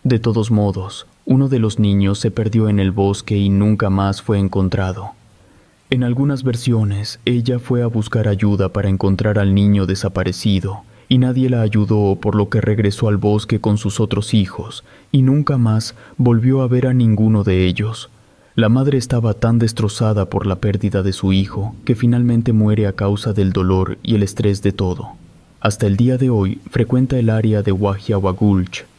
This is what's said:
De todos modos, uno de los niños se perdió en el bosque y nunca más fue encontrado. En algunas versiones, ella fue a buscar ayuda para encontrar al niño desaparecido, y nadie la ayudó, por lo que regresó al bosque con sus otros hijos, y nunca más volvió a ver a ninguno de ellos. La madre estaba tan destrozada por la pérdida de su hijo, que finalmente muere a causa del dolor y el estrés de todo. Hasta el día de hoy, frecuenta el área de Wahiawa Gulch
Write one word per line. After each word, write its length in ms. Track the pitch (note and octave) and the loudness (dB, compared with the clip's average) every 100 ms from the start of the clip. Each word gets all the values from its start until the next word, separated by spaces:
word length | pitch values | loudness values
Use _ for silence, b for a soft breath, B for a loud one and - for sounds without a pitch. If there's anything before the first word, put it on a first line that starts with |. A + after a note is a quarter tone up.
De 160 | C3 A#2 | 0 0
todos 320 | A#2 A2 G#2+ | 0 -2 0
modos, 540 | G#2+ G2+ F#2+ F#2+ - - _ - | 0 0 -2 -10 -14 -20 _ 0
uno 240 | C3 C#3 | 0 2
de 100 | C3 | 0
los 200 | A2 G#2+ | 0 0
niños 380 | G#2 G2+ G2 G2+ | 2 2 0 0
se 120 | A2+ | -4
perdió 380 | G#2+ G#2+ A2+ G#2+ | -2 -2 0 2
en 100 | G2+ | 2
el 120 | F#2+ | 0
bosque 460 | F#2 G2 G2+ - G#2 | 0 0 -2 -4 0
y 120 | G2+ | 2
nunca 400 | G2 G#2 G#2 G2+ | 2 2 2 0
más 320 | F#2+ G2 F#2+ | 0 0 -2
fue 180 | - G2+ | -2 0
encontrado. 720 | G2 G2 F#2+ G2 F#2 F2 G2+ - _ b b b b b _ | 0 0 0 0 -4 -6 -12 -16 _ b b b b b _
En 120 | B2+ | -2
algunas 380 | B2 A#2+ C#3 C3+ | 0 0 0 0
versiones, 800 | C3 A#2 B2+ A2+ G#2 G2+ G#2+ - A#2 | -2 -2 0 0 0 -2 -8 -6 -2
ella 340 | B2 A#2+ B2 | 0 0 -4
fue 240 | A#2+ B2 | -2 -2
a 40 | A#2 | 0
buscar 400 | A2+ G#2 A2+ G#2+ | -2 -2 -2 0
ayuda 420 | G2 G#2 G2 F#2+ | 0 0 0 0
para 200 | G2+ G2 | 0 0
encontrar 480 | G2 G2+ F#2+ G#2 G#2 | 0 0 2 0 2
al 160 | G2 | 2
niño 320 | G2 G2+ G2+ F#2+ | 4 4 2 0
desaparecido, 960 | F#2+ G2 F#2 F#2 F2+ A2 - G2 G2+ - b b | -2 -2 -2 -4 -2 0 0 -2 -10 -16 b b
y 120 | B2+ | 2
nadie 280 | B2+ B2+ C3 | 2 0 0
la 140 | A#2+ | 0
ayudó, 560 | A2 G#2+ G#2 G#2+ G2+ G2 | 0 0 2 2 2 0
por 140 | G#2+ | -2
lo 160 | G#2 G2+ | 0 0
que 100 | A2 | 0
regresó 480 | G#2 G#2+ G#2 - A2+ | 0 2 0 0 0
al 100 | G#2 | 2
bosque 440 | G#2 G#2 - A2 | 2 0 0 -2
con 160 | A2 G#2 | 0 0
sus 220 | G2 - | -2 -2
otros 340 | A2 G2+ G#2 | -2 -2 0
hijos, 500 | A2 F#2 - - - B B B | 0 0 -6 -14 -16 B B B
y 100 | C#3 | 2
nunca 380 | C3 C#3+ C#3+ C3+ | 4 2 0 0
más 340 | A2+ A2 - B B - | 2 0 -2 B B 0
volvió 460 | B2 A#2 B2 C3+ | 2 4 4 2
a 40 | B2+ | 2
ver 200 | B2+ C3 | 0 2
a 60 | |
ninguno 500 | B2+ A#2 G#2 A2 A2 | 2 4 4 4 2
de 240 | G2+ F#2 F#2 | 2 2 2
ellos. 420 | F2+ G#2 A2+ - b b b b - | 0 -6 -6 -16 b b b b 0
La 120 | A2 | 2
madre 300 | B2 C3+ C3+ | 4 2 0
estaba 380 | A#2 A#2+ A#2 G2+ | 0 0 0 0
tan 240 | A#2 A#2 | 0 2
destrozada 680 | A2+ A2 G#2+ - A2 G#2 F#2 | 0 0 -4 0 0 0 -2
por 200 | G2 G2 | -2 -2
la 80 | F#2 | -2
pérdida 480 | G#2+ G2 G2+ G2+ | -2 -2 -2 0
de 100 | F#2+ | -2
su 200 | F#2+ G2 | -2 0
hijo, 420 | F#2+ F#2+ - G#2 - - | 0 0 -4 -8 -8 -4
que 80 | |
finalmente 580 | A2+ A#2+ A#2+ A#2+ A#2 A#2 | 0 2 2 2 2 2
muere 360 | A2 G#2+ G#2+ G2+ | 2 2 2 -2
a 60 | |
causa 400 | - G2+ G2+ A2+ | -2 -2 -2 -2
del 180 | G2+ F#2+ | 0 0
dolor 460 | F#2+ F#2 F#2 F#2+ - | 2 2 2 0 -4
y 140 | - A2 | -2 0
el 80 | |
estrés 400 | G2 - G#2+ G2 | 0 0 -2 0
de 80 | G2+ | -2
todo. 400 | F#2+ F#2 E2+ - - - - _ _ | -2 -4 -4 -10 -16 -20 -20 _ _
Hasta 260 | G#2+ - G#2 | -10 -4 -2
el 120 | G2+ | 0
día 200 | A#2+ B2+ | 0 0
de 140 | C3 | 0
hoy, 280 | A2+ G2 - - | 0 -2 -6 -8
frecuenta 480 | B2+ A#2 B2+ C3 C3 | -4 -2 0 0 0
el 100 | A2+ | 0
área 320 | A2 A2 G#2+ | 0 0 0
de 100 | G2+ | -2
Wahiawa 600 | F#2+ G2+ G2 - G2+ F#2+ | 0 -2 -2 -4 -2 -2
Gulch 540 | F#2 G#2 G2 F2+ - - | 0 2 2 -2 -8 -16